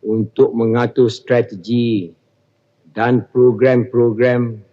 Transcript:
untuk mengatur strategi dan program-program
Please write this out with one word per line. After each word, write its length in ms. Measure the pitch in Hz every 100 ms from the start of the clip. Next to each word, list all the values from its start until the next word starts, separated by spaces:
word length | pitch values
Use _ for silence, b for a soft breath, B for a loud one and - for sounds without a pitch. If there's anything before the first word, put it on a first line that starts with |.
untuk 480 | 107 110 110 - 135
mengatur 560 | 117 113 117 120 120 120
strategi 1040 | - - 120 117 98 90 120 117 107 85 80 _ _ _ _ _ _ _
dan 320 | - 117 123 -
program-program 1400 | 127 123 107 131 123 113 120 120 110 127 123 120 110 -